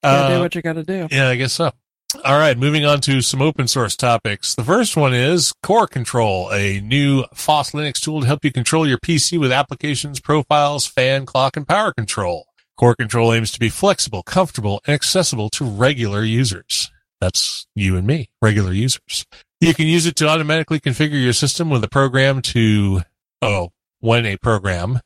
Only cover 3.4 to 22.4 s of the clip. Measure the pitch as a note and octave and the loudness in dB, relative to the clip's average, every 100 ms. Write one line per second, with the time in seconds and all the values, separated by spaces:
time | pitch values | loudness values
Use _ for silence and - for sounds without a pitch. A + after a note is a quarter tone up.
3.4 | D3 D3+ B2+ C#3 A2 - B2+ A#2 A2 G2+ | 0 0 -2 0 -2 0 0 0 0 -6
4.4 | - - A#2 G3 A3 - C#3+ B2 C3 F3 | -6 -4 0 2 2 2 2 2 2 2
5.4 | - - - A3 G#3 - A#2 B2+ A2 F#2+ | 0 -4 0 2 2 -2 -2 0 0 0
6.4 | F#2 G2+ G2+ G2 G#2 C3+ C#3+ C3+ A#2 - | -2 -2 0 -2 -2 0 2 2 -2 -6
7.4 | - D3+ C3+ D3 D3+ - - D#3 B2+ D3 | 0 0 0 -4 -6 -6 -4 -2 0 0
8.4 | D3 B2+ A#2 D#3+ D#3 B2+ - D#3+ - E3+ | 0 -2 0 2 2 0 0 0 0 0
9.4 | C3+ B2+ C#3+ C#3 D3 C#3 D3 C#3 - D3+ | 2 2 0 -4 -6 -6 -6 -10 -2 -2
10.4 | C#3 D3+ C#3+ D3 - - B2+ C3+ C3 C3 | 2 2 2 0 -4 0 0 0 -2 0
11.4 | C3 D#3 C#3+ F#3 G#3+ C#3+ G#2+ - F#2 E2+ | 0 -2 -2 0 0 -4 -6 -4 -4 -4
12.4 | - _ _ - A#2+ A#2 A2+ A#2+ A#2 A2+ | -10 _ _ 2 2 4 -2 2 2 2
13.4 | A2 - A2+ - G3 F#3+ - G#2 - F3+ | -2 -2 -4 0 0 0 -2 -6 -4 -2
14.4 | F3+ - G#2 G2+ - D3 - F#3+ F3+ A#2+ | 0 -2 -4 -4 -2 -2 0 0 0 -2
15.4 | G#2+ - C3+ G2+ B2+ C#3 A2 G2+ A2 A2+ | -4 -4 -6 0 0 0 -2 -2 0 0
16.4 | B2+ F2+ - - - _ _ _ F#2 - | 0 -2 -6 -6 -6 _ _ _ -2 -2
17.4 | - - - - F#2+ F#2 G2 D#3 A#2 _ | -4 -6 -10 -4 0 0 0 -2 -4 _
18.4 | A2 G#2+ F#2 F#2+ B2+ - _ - - - | 2 2 0 0 0 -2 _ -10 -10 -20
19.4 | _ _ E3 D#3+ D#3 E3+ E3 - D3+ D#3+ | _ _ 2 2 2 2 0 0 0 0
20.4 | D3+ D#3+ D#3 D#3 C#3+ B2 D3+ D3 B2 A#2 | 0 -2 0 -2 -2 -2 0 2 0 2
21.4 | C#3+ - E3 C3+ - - C3+ C3 C3+ C3+ | 0 -2 0 0 0 0 2 4 2 0